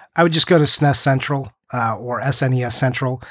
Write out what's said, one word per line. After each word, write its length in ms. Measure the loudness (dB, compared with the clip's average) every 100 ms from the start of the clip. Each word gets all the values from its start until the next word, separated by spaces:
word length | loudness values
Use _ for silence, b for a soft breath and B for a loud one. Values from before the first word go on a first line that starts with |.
| B 0
I 60 |
would 120 | 2
just 120 | 2 4
go 140 | 4
to 60 | 4
snes 300 | 2 2 2
Central, 540 | 2 0 -2 -6 -6 _ -10
uh, 240 | -4 -4 -4
or 240 | -6 -4
S 220 | -2 0
N 100 | 0
E 100 | 0
S 140 | -2 -2
Central 460 | -2 -2 -4 -6 B